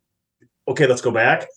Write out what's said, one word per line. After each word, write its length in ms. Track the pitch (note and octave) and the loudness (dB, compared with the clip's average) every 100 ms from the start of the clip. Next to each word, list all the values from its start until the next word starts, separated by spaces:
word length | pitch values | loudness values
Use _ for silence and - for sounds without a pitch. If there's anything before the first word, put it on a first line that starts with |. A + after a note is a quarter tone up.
| _ _ _ _ _ _ - | _ _ _ _ _ _ -8
"Okay, 200 | C3 C#3 | 0 2
let's 140 | B2 | 2
go 100 | B2+ | 0
back." 360 | A2+ A#2+ E3 - | 0 2 0 -4